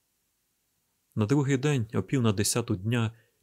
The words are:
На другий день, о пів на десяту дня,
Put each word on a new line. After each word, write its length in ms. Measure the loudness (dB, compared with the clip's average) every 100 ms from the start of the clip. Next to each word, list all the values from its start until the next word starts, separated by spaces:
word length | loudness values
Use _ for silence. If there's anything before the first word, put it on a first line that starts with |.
| _ _ _ _ _ _ _ _ _ _ _ -2
На 100 | 0
другий 320 | 2 2 0
день, 300 | 2 0 -2
о 100 | -4
пів 180 | -2 0
на 120 | 2
десяту 420 | 2 0 -2 -2 -4
дня, 420 | -2 0 -2 -4 _ _